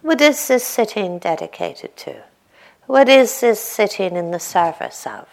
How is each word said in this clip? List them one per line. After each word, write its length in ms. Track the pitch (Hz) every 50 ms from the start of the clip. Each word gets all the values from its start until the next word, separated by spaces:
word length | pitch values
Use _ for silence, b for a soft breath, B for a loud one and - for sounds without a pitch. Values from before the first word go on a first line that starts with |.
| _
What 180 | 311 320 254
is 260 | 294 294 285 - - -
this 160 | 262 247 247
sitting 540 | - - - 233 214 - 214 202 180 175 175
dedicated 800 | 175 - 165 156 165 160 - - 175 - - - - - _ -
to? 260 | - - - - - _ _ _ _ b b b b b b b b _
What 220 | 269 269 277 247
is 320 | 269 269 262 226 - -
this 180 | - 240 226 214
sitting 560 | - - - - 214 196 - - 196 185 175
in 160 | 175 175 170
the 80 | 175 170
service 640 | - - - 185 170 165 160 - - - - - -
of? 220 | - 220 101 - _